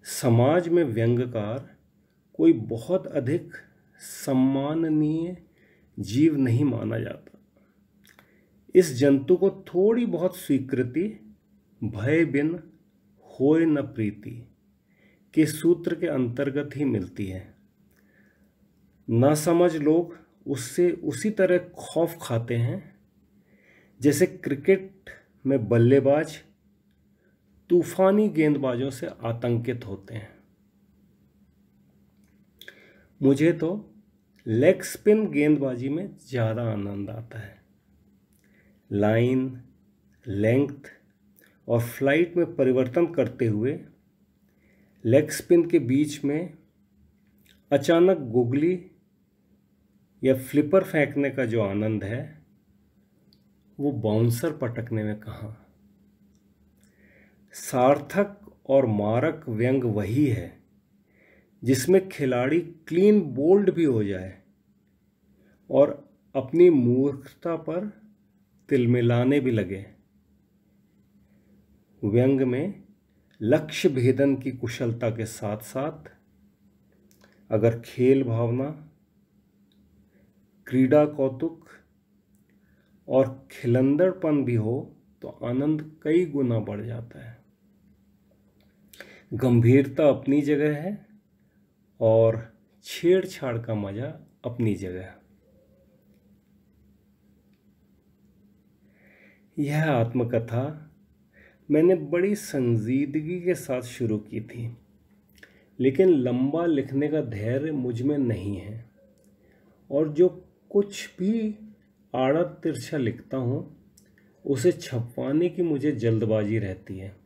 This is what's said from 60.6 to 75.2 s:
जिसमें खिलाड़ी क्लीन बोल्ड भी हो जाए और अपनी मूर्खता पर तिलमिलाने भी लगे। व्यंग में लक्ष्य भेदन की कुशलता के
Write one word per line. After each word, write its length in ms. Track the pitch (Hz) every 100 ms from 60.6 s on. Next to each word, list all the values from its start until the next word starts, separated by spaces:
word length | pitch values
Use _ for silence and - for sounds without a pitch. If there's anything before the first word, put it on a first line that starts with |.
| _ _ _ _ _ _ _ _ _ _
जिसमें 460 | 117 131 170 190 190
खिलाड़ी 520 | - 135 123 131 165
क्लीन 600 | 165 - - 165 202 208
बोल्ड 480 | 156 123 151 196 190
भी 140 | 151
हो 200 | 156 117
जाए 380 | 104 92 92 - _ _ _ _ _ _ _ _ _ _ _ _ -
और 440 | 135 143 - - _ _ 135
अपनी 340 | 117 165 180
मूर्खता 880 | 147 120 127 139 135 - _ 170 160
पर 460 | 156 170 208 - - _ _ _ _ _ -
तिलमिलाने 720 | 139 120 123 120 120 127 143
भी 120 | 127
लगे। 340 | 110 92 95 104 - _ _ _ _ _ _ _ _ _ _ _ _ _ _ _ _ _ _ _ _
व्यंग 380 | 104 113 127 135
में 420 | 131 123 180 202 - _ _ _ _ _
लक्ष्य 480 | 110 151 156 - 180
भेदन 460 | 131 123 127 139 127
की 160 | 135
कुशलता 580 | 120 117 - 120 117 117
के 160 | 113